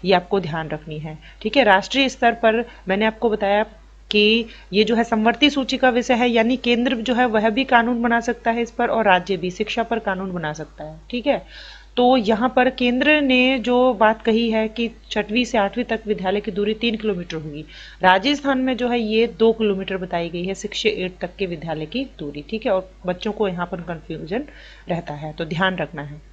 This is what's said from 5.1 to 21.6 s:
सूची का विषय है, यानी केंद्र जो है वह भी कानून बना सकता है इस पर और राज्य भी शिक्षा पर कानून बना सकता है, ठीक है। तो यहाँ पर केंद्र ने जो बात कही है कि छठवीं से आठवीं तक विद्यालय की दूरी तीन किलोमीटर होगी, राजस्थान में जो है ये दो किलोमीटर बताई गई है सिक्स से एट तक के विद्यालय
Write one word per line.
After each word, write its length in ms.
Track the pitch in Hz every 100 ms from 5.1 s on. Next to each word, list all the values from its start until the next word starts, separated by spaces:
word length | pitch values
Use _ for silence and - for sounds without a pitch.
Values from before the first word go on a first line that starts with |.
| 220 220 233 294
सूची 260 | 285 254 262
का 140 | 254
विषय 240 | 240 240
है, 140 | 240 247
यानी 260 | 233 226 254
केंद्र 400 | 240 240 247 233
जो 180 | 226
है 120 | 240 247
वह 220 | 214 220
भी 140 | 214
कानून 380 | 262 247 233 240
बना 160 | 233 233
सकता 300 | 233 233 233
है 120 | 233
इस 80 | 233
पर 180 | - 240
और 160 | 226
राज्य 320 | 208 180 180 185
भी 140 | 180
शिक्षा 320 | 180 208 -
पर 160 | 226 226
कानून 340 | 214 185 190
बना 200 | 180 156
सकता 320 | 151 151 -
है, 160 | 156 156 -
ठीक 160 | 247 285
है। 200 | 208 - - - - - -
तो 200 | 247 262
यहाँ 360 | 202 220 247 254
पर 140 | 254
केंद्र 500 | 254 247 247 285 302
ने 380 | 277 254 254 269
जो 360 | 220 247 254
बात 280 | 202 220 220
कही 280 | - 220 233
है 160 | 220 220
कि 220 | 220 233 - -
छठवीं 340 | 214 208 226
से 140 | 240 226
आठवीं 260 | 202 226
तक 160 | 240 226 208
विद्यालय 340 | 185 185 208
की 100 | 208
दूरी 240 | 185 208
तीन 220 | 220 233 220
किलोमीटर 400 | 214 180 175 160
होगी, 280 | 151 147 151 - - -
राजस्थान 560 | 185 190 233 285 277 262
में 180 | 262 247
जो 120 | 247
है 120 | 240
ये 260 | 214 220 226 175
दो 140 | 226
किलोमीटर 440 | 226 214 190 190 190
बताई 320 | 180 175 170
गई 160 | 175
है 100 | 180
सिक्स 280 | 196 202 -
से 80 | 220
एट 260 | - 185 185
तक 160 | 180 -
के 100 | 190
विद्यालय 400 | 165